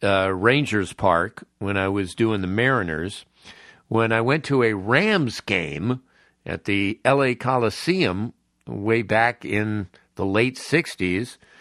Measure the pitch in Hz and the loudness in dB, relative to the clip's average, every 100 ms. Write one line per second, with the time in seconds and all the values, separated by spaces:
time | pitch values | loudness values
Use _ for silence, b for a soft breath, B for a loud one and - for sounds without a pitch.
0 | 101 98 95 95 107 139 135 107 90 - | 2 2 2 2 2 2 2 -2 -2 0
1 | 98 85 95 - - _ 98 98 95 101 | 2 4 2 -6 -20 _ -4 0 0 -2
2 | 92 - 113 107 92 101 127 127 90 78 | -4 0 0 0 -2 0 2 2 0 -4
3 | 90 - - B B B B B _ 113 | -6 -8 -18 B B B B B _ 0
4 | 113 113 117 151 139 139 113 104 98 131 | 2 2 2 0 0 2 2 0 0 2
5 | 214 202 131 - - 98 78 71 104 131 | 2 2 0 -4 -4 -2 -2 -4 -4 -4
6 | b b b b - 85 - 98 98 107 | b b b b -10 -6 -2 -2 -2 0
7 | - 139 135 123 127 131 113 - - 185 | 2 2 2 0 -2 0 0 0 -2 2
8 | 127 90 117 - _ _ - 113 101 113 | 0 0 -6 -8 _ _ -10 -6 0 0
9 | 104 110 117 120 - 101 107 107 92 b | 2 2 2 -2 -4 -2 -2 -4 -6 b
10 | b - 95 101 127 131 - 160 165 - | b -6 0 2 0 -2 -2 -2 -2 -4
11 | 92 92 123 - B B | -2 -2 -4 -10 B B